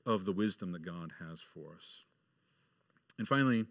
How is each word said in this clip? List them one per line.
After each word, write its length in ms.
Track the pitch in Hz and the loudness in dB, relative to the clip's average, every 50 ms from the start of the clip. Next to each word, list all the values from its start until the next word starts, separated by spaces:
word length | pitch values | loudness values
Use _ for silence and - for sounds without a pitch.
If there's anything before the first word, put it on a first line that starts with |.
| _ | _
of 180 | 123 110 101 92 | 0 0 2 2
the 80 | 101 | 0
wisdom 400 | 92 95 107 107 95 - 98 90 | 2 2 2 2 0 -2 -6 -8
that 140 | 87 85 80 | -6 -6 -8
God 260 | 90 85 87 85 80 - - | -8 -8 -8 -10 -10 -12 -14
has 220 | 87 80 82 80 | -14 -14 -14 -14
for 340 | - - - 80 76 78 82 | -16 -16 -16 -16 -16 -16 -18
us. 300 | - - - - - - _ _ _ _ _ _ _ _ _ _ _ _ _ _ _ _ _ _ _ _ - - | -18 -18 -20 -20 -20 -20 _ _ _ _ _ _ _ _ _ _ _ _ _ _ _ _ _ _ _ _ -12 -8
And 100 | - 110 | -6 0
finally, 380 | - 139 139 135 131 120 113 110 - | 2 4 6 6 6 4 4 2 0